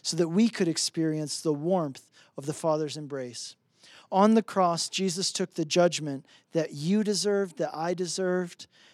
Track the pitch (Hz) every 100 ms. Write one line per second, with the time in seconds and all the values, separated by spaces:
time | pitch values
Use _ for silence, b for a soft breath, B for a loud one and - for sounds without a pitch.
0 | - 165 165 180 226 - 170 156 - 165
1 | 160 156 147 - 160 147 165 185 151 123
2 | - b b - 139 151 165 156 151 147
3 | 147 139 123 117 - - _ B B B
4 | B 190 214 226 - 196 180 165 - -
5 | 190 165 180 - 180 - 156 175 175 151
6 | 151 135 - b b 165 151 143 160 214
7 | 208 190 202 202 196 - 156 151 170 175
8 | 180 190 185 180 175 - - b b